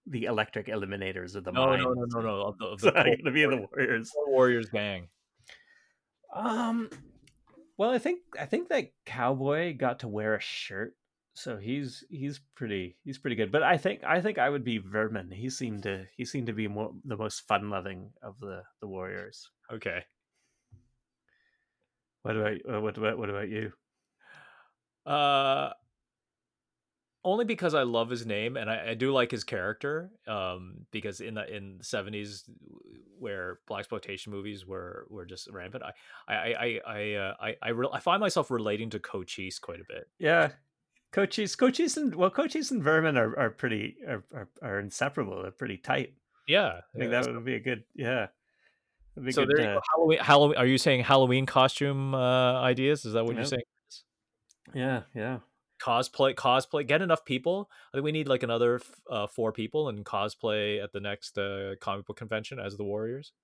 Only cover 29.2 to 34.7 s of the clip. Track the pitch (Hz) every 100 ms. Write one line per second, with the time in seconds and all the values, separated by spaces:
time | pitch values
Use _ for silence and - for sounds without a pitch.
29.2 | 123 117 - 101 92 107 143 156 185 220
30.2 | - 107 92 92 92 98 - 110 104 95
31.2 | 107 107 101 104 98 98 - 110 98 107
32.2 | 104 101 - - - - - 58 - 101
33.2 | 117 98 90 90 - 101 104 107 - 98
34.2 | 110 101 101 101 92